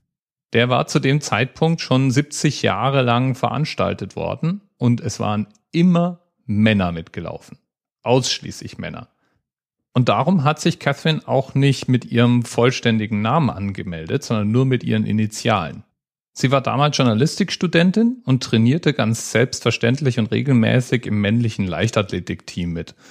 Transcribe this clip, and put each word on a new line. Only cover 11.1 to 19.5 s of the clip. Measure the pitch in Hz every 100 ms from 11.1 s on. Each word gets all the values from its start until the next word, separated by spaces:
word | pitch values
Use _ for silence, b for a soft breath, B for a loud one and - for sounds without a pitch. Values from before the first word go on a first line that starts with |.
| 151 -
auch | 127 - 135
nicht | 139 131 -
mit | 127
ihrem | - 117 120 123
vollständigen | 113 - 120 127 117 113 107 107
Namen | 110 151 131
angemeldet, | 95 101 95 - 85 80 139
sondern | - 113 104
nur | 117 131
mit | 127
ihren | 120 110 107
Initialen. | 107 107 - 117 104 78 - - _ _ _ _
Sie | - 135
war | 139
damals | 123 117 147 139
Journalistikstudentin | 127 107 151 - 196 - 180 165 180 214 233 254 -
und | 131
trainierte | - 113 113 156 151
ganz | 139 110 113 -
selbstverständlich | 110 131